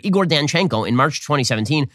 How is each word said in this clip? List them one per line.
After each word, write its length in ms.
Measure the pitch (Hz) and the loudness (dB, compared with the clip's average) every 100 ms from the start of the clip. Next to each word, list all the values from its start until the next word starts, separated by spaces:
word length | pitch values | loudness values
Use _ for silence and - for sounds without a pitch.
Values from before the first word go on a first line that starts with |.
| 208 | 0
Igor 180 | 196 | 0
Danchenko 640 | 185 156 147 165 185 110 95 | 2 2 2 0 0 0 0
in 80 | 123 | 2
March 260 | 147 - | 2 0
twenty 220 | - 143 | -2 -2
seventeen, 460 | 120 113 107 151 139 | 0 -2 -2 -2 -2